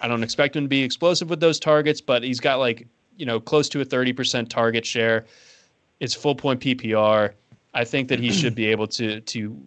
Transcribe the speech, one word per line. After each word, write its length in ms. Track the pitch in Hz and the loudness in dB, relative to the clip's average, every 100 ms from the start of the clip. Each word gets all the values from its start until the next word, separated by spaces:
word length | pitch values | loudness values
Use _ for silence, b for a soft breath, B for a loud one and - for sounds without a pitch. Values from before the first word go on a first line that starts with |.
I 80 | 117 | -4
don't 160 | 117 | -2
expect 320 | 113 - 147 151 | -2 0 0 0
him 80 | |
to 40 | 139 | 0
be 140 | 135 | 0
explosive 460 | 127 - 170 170 165 | 0 0 0 2 -2
with 120 | 165 | 0
those 200 | 165 151 | 2 2
targets, 400 | 156 151 151 147 | 2 2 2 0
but 240 | - 123 | 0 0
he's 160 | 127 123 | 0 -2
got, 180 | 143 131 | 0 2
like, 300 | 127 117 117 _ _ - | 0 -2 -8 _ _ -10
you 80 | 131 | -4
know, 120 | 113 | -4
close 300 | 113 151 135 | 0 2 2
to 140 | 143 | -2
a 20 | |
thirty 300 | 127 127 127 | -2 0 0
percent 360 | 127 120 123 113 | 0 -2 -2 -2
target 360 | 123 117 117 117 | 0 2 2 -2
share. 400 | 120 113 113 - b b b b b _ - | 0 2 0 -2 b b b b b _ -8
It's 140 | 131 | -8
full 200 | - 151 | -2 -2
point 240 | 131 143 127 | 0 0 0
P 160 | 139 | 0
P 200 | 127 110 | -2 0
R. 400 | 110 107 107 104 - _ - _ 127 | 2 4 4 2 -2 _ -20 _ -4
I 60 | |
think 240 | 117 143 131 | -2 -2 0
that 100 | 123 | 0
he 140 | 127 | 0
should 220 | 196 131 | 0 0
be 120 | 110 107 | 0 0
able 220 | 110 107 | 0 0
to, 320 | - 110 107 | -2 -4 -4
to 360 | - 117 107 135 | -8 -8 -8 -10